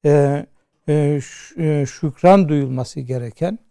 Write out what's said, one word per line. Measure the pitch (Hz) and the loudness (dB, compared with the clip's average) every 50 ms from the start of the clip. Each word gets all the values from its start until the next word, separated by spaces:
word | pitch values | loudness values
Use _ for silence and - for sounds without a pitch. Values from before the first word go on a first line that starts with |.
| _ | _
e, | 151 147 147 143 139 143 143 - _ _ _ _ _ _ _ _ - | 2 2 4 2 2 -2 -4 -8 _ _ _ _ _ _ _ _ -2
e, | 151 151 147 143 147 143 | -2 0 0 0 -2 -4
ş-, | 131 - - - - - - - 165 | -6 -10 -18 -20 -20 -20 -10 -6 -4
e, | 156 151 147 139 | -2 -2 -2 -2
şükran | 131 - - - 151 131 _ - 175 190 202 190 147 | -6 -6 -6 -6 -6 -6 _ 6 6 6 6 6 2
duyulması | 151 147 139 131 131 127 127 - - 147 | 0 -2 -2 -2 -4 -6 -8 -8 -10 -14
gereken | 135 120 127 127 120 117 - _ 160 180 214 226 _ _ | -10 -8 -8 -8 -8 -10 -8 _ -6 -6 -6 -8 _ _